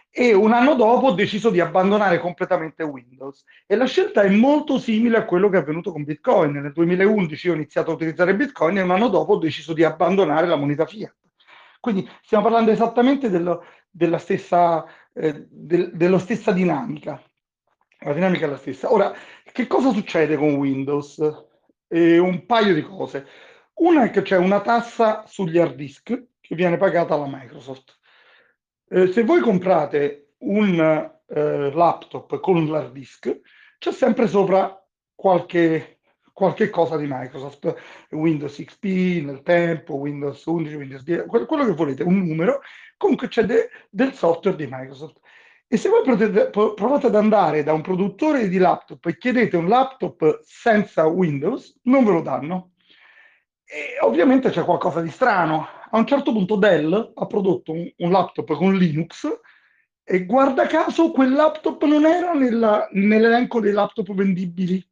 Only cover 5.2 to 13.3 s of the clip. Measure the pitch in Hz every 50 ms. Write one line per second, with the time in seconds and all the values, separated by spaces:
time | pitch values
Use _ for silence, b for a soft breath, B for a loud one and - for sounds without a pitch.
5.2 | - - 180 180 196 208 185 185 143 147 156 170 165 202 170 151 147 143 156 -
6.2 | - 254 247 202 165 147 143 143 139 147 143 160 170 170 180 180 190 208 220 208
7.2 | 180 156 151 - - 180 165 156 147 - - 170 160 165 165 165 165 160 151 151
8.2 | 180 175 196 202 285 - - - 156 165 196 202 185 180 180 190 233 254 190 160
9.2 | 156 160 208 180 160 156 - - - - 165 151 165 156 156 - 185 170 190 196
10.2 | 190 151 147 156 170 175 165 143 143 143 147 139 156 - - 220 - - _ _
11.2 | _ _ _ _ b b b b b b b b b 247 202 185 - B B B
12.2 | B _ - 208 196 226 226 233 226 220 214 - 226 226 - 247 240 262 285 277
13.2 | 269 226